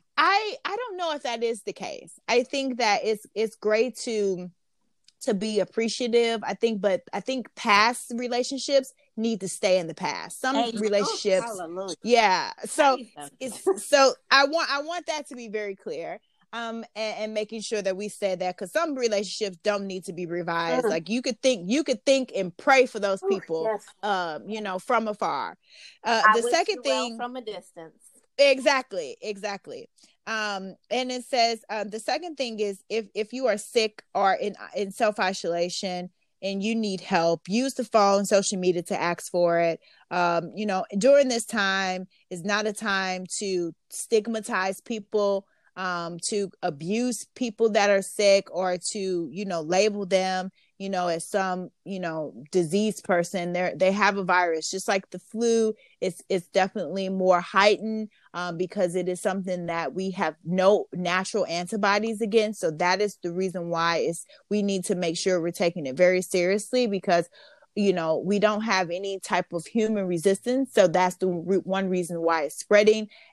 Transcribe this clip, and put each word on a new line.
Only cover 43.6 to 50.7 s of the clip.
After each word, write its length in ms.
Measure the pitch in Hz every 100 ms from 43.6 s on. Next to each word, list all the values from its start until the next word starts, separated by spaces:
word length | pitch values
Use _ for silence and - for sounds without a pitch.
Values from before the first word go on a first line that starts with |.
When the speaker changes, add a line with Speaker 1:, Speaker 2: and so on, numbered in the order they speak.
| 170 - _
Speaker 1:
stigmatize 920 | - - 220 214 220 208 214 190 190
people, 680 | - 226 202 214 202 196 196 _ _ -
um, 420 | 185 175 170 170 -
to 240 | 214 196 -
abuse 640 | 180 143 160 220 247 240 - -
people 340 | 247 208 220
that 180 | 208 202
are 120 | 196
sick 480 | 196 - 202 196 -
or 260 | 165 185 180 -
to, 380 | 214 190 180 165
you 140 | 160 202
know, 160 | 170
label 440 | 156 185 214 208 190
them, 460 | 190 185 185 190 - _